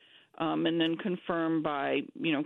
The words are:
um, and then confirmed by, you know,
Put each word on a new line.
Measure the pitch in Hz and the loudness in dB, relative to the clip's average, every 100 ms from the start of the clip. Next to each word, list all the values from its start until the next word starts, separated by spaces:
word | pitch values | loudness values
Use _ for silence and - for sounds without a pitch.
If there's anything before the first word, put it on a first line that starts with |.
| - - - - | -20 -20 -20 -4
um, | 160 156 165 | -2 0 2
and | 165 | 2
then | 165 165 | 2 0
confirmed | 202 180 - 170 165 165 | -2 -4 -2 -2 2 0
by, | 151 143 139 139 - | 0 -2 0 0 -2
you | - 165 | -4 0
know, | 147 | 0